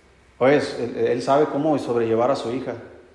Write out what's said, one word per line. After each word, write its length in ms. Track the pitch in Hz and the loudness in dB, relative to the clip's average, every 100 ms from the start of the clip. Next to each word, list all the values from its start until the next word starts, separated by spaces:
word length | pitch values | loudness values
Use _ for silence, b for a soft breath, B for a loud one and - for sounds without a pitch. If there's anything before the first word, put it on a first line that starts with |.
| _ _ _ - | _ _ _ 0
Pues, 420 | 127 - - - | 4 4 2 -6
él, 180 | 120 - | -6 -2
él 260 | 117 127 | -2 0
sabe 240 | 131 139 147 | 2 2 2
cómo 300 | 143 156 139 | 0 0 0
sobrellevar 520 | - 120 113 110 127 | 0 0 2 2 2
a 60 | 131 | 0
su 160 | 113 | -4
hija, 220 | 131 127 110 - - - | -6 -6 -10 -14 -20 -20